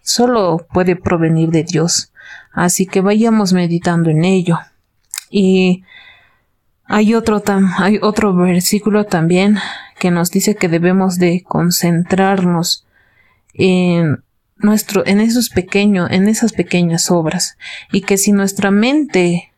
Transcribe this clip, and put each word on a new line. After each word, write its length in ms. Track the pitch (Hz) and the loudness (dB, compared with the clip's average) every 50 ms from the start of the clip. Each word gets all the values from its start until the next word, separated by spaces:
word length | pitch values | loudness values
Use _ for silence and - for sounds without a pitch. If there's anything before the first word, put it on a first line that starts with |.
solo 640 | _ - - - 240 247 247 226 196 175 160 165 - _ | _ -4 -2 0 0 2 2 0 0 0 -2 -2 -6 _
puede 240 | - 180 180 180 175 | -2 0 0 0 0
provenir 540 | 180 - - 180 170 165 160 165 160 165 160 | -2 -2 -2 0 0 2 2 2 2 0 2
de 140 | 170 160 151 | 0 0 -2
Dios. 480 | 165 - 151 160 175 - - - _ _ - - - - - - _ | 0 -2 -2 0 0 -2 -4 -6 _ _ -20 -20 -20 -20 -20 -20 _
Así 340 | _ - 170 175 175 - 190 | _ -2 -2 -2 0 -2 -4
que 160 | 190 - 202 | -2 -2 -2
vayamos 500 | 185 196 208 214 226 233 220 220 208 180 | 0 2 2 2 2 2 2 2 2 2
meditando 560 | 180 180 175 170 170 170 - 180 175 170 165 160 | 0 0 0 0 -2 -2 -2 0 0 0 0 2
en 160 | 156 156 165 | 2 2 2
ello. 340 | 185 190 190 175 175 165 160 - _ _ _ _ _ _ _ _ _ - - - _ | 2 2 0 2 0 -2 -2 -4 _ _ _ _ _ _ _ _ _ -14 -14 -14 _
Y 540 | - 202 196 185 190 185 185 185 180 180 - _ - - - - - _ _ _ _ _ _ _ _ _ _ _ _ _ _ | -2 0 2 2 2 2 2 2 0 -2 -4 _ -20 -20 -20 -20 -20 _ _ _ _ _ _ _ _ _ _ _ _ _ _
hay 280 | _ 208 214 214 208 233 | _ 0 0 2 2 2
otro 280 | 226 226 226 214 208 | 0 0 0 -2 -2
tam-, 320 | 202 - 202 196 196 190 175 - | -2 -2 0 0 0 0 0 -2
hay 200 | 180 190 214 202 | 0 0 0 0
otro 340 | - 208 208 226 220 208 185 | 0 -2 0 0 0 0 2
versículo 720 | 180 180 185 180 180 180 - - 208 - 220 202 214 208 | 2 2 2 0 0 0 0 -2 -2 -2 0 0 0 -2
también 540 | 208 - 170 160 165 175 180 190 202 214 190 - - - - - - _ - | 0 -2 -2 0 2 2 2 2 2 0 0 -2 -8 -14 -16 -20 -20 _ -4
que 120 | - 180 | -2 0
nos 200 | 175 170 170 175 | 0 0 -2 0
dice 260 | - 196 190 214 208 | -2 -2 0 0 -2
que 120 | 208 - 175 | -2 -2 -2
debemos 500 | 160 170 170 180 185 190 190 185 180 180 | 0 0 2 2 2 2 0 0 0 0
de 240 | 175 175 170 180 | 0 0 0 -2
concentrarnos 1400 | - - - 160 165 175 175 - - 170 170 170 180 - 190 185 190 190 196 190 180 180 175 165 165 - - - _ _ _ _ _ _ _ _ _ _ _ _ _ _ _ - | -4 -4 -4 -2 0 0 0 0 0 0 0 0 0 0 0 0 2 2 0 0 0 0 0 0 -2 -4 -6 -8 _ _ _ _ _ _ _ _ _ _ _ _ _ _ _ 0
en 640 | 185 190 185 185 180 180 175 170 170 156 135 - _ _ _ _ _ _ _ | 0 2 2 2 2 2 2 2 0 0 -2 -4 _ _ _ _ _ _ _
nuestro, 500 | _ - 208 214 208 - - - 190 - | _ 0 2 2 0 -2 -2 -2 -2 0
en 140 | - 196 208 | 2 2 2
esos 300 | 214 233 226 247 226 - | 2 2 2 0 -2 -2
pequeños, 600 | - 185 180 185 - 202 202 208 202 185 175 - | -4 -4 -6 -2 -2 0 2 2 2 2 0 0
en 180 | - 185 190 208 | 0 2 2 2
esas 240 | 220 - - 220 | 2 0 -2 -2
pequeñas 580 | - - 175 - - 175 175 170 165 165 - - | -2 -4 -4 -2 0 0 0 0 0 -2 0 0
obras, 480 | 180 175 160 156 170 180 - - - _ - - - - - _ | 0 0 0 -2 -4 -4 -6 -6 -10 _ -20 -18 -18 -18 -12 _
y 100 | - 196 | -4 -4
que 140 | 190 - 196 | 0 0 -2
si 160 | 196 - 214 | 0 2 2
nuestra 380 | 202 202 196 196 196 - - 196 | 2 2 0 -2 -4 -2 -2 0
mente 840 | 196 202 220 254 285 311 294 269 - 185 180 175 175 175 - _ _ | 2 2 2 2 0 0 -2 0 0 0 0 2 0 -2 -6 _ _